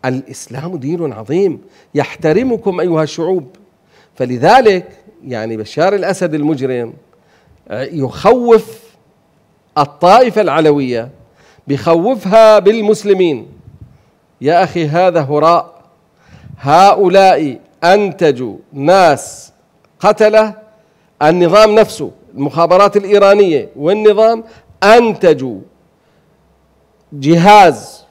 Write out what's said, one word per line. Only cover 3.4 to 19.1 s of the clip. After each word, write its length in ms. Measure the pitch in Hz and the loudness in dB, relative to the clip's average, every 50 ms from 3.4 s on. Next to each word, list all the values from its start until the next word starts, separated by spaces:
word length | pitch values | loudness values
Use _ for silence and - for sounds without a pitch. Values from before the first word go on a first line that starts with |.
| 143 127 _ _ _ _ _ _ _ _ _ _ _ _ _ | -8 -12 _ _ _ _ _ _ _ _ _ _ _ _ _
فلذلك 720 | _ 131 123 123 120 127 170 226 262 254 214 190 180 160 - - _ _ - _ _ - | _ -8 -8 -4 -2 2 4 4 4 4 2 0 0 -6 -12 -20 _ _ -20 _ _ -16
يعني 300 | 131 123 110 110 117 113 | -14 -12 -10 -8 -8 -10
بشار 380 | 107 107 - - 143 165 190 202 | -10 -12 -10 -4 -2 -2 -2 -2
الأسد 380 | 202 175 190 185 - 180 170 151 | -2 -4 -6 -6 -4 -6 -6 -4
المجرم 600 | 151 147 151 160 127 131 131 127 120 117 117 - - _ _ _ _ _ _ _ _ _ _ _ _ _ _ | -4 -4 -4 -4 -4 -6 -6 -6 -6 -8 -10 -14 -20 _ _ _ _ _ _ _ _ _ _ _ _ _ _
يخوف 1080 | 98 117 135 - 170 151 135 120 - - 143 202 247 254 240 240 233 214 - - - - _ _ _ _ _ _ _ _ _ _ _ _ _ _ _ _ _ _ _ | -12 -12 -12 -10 -8 -8 -8 -8 -8 -2 0 0 0 0 2 2 2 2 2 -4 -20 -20 _ _ _ _ _ _ _ _ _ _ _ _ _ _ _ _ _ _ _
الطائفة 640 | 151 143 139 - _ 170 180 202 240 262 240 185 214 | -4 -4 -4 -4 _ 2 4 4 4 4 2 0 -2
العلوية، 680 | 208 160 135 160 156 156 147 147 135 127 120 113 113 131 - _ _ _ _ _ _ _ _ _ _ | -2 0 -2 0 0 0 0 0 -4 -6 -6 -8 -8 -12 -18 _ _ _ _ _ _ _ _ _ _
بيخوفها 920 | - 143 127 104 170 165 165 175 233 269 214 180 190 202 226 226 220 214 208 | -8 -8 -6 -2 -2 0 0 0 -2 -4 -4 -4 0 4 4 6 6 4 4
بالمسلمين. 880 | 180 196 226 233 208 208 220 208 - 208 196 185 185 170 143 113 107 - - - _ - _ _ - _ _ _ _ _ _ _ _ _ _ _ | 2 2 0 0 0 -2 -2 -2 0 -2 0 0 0 -2 -2 -6 -10 -18 -20 -20 _ -20 _ _ -20 _ _ _ _ _ _ _ _ _ _ _
يا 220 | 123 143 170 175 190 | -4 0 0 0 0
أخي 220 | - - 175 160 | -2 -4 -6 -6
هذا 360 | 147 151 170 185 185 165 170 | -4 -2 0 0 0 0 -2
هراء، 600 | 143 131 147 147 151 165 175 165 - - _ _ _ _ _ _ _ _ _ _ _ _ - _ - - - _ | -4 -2 -2 0 2 2 0 0 -2 -8 _ _ _ _ _ _ _ _ _ _ _ _ -20 _ -20 -20 -20 _
هؤلاء 1000 | - 139 151 175 190 202 - - 202 180 180 196 190 190 175 139 156 143 120 - _ _ _ _ - | -2 0 4 4 4 4 4 2 0 2 4 4 4 4 2 2 -2 -6 -8 -12 _ _ _ _ 0
أنتجوا 720 | 175 190 208 208 196 156 - 180 151 135 120 127 110 95 90 _ _ - | 2 2 2 0 -4 -4 -2 0 0 0 -2 -8 -12 -12 -16 _ _ -12
ناس 800 | 139 139 165 180 196 185 160 | -6 0 0 2 4 4 2